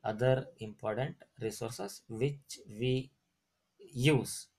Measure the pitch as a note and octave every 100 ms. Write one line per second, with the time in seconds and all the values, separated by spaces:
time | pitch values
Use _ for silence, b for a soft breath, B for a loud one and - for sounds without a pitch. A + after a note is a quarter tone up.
0 | A2 G#2+ B2+ C3 C3 - G#2+ G#2 G#2+ A2
1 | C#3+ - - - A2 G#2+ A2+ A#2+ G3 -
2 | - A2 C#3 C#3+ - - - G#2+ B2+ B2+
3 | C3 _ _ _ _ _ _ _ G4+ C3
4 | C3+ C#3 G2+ - -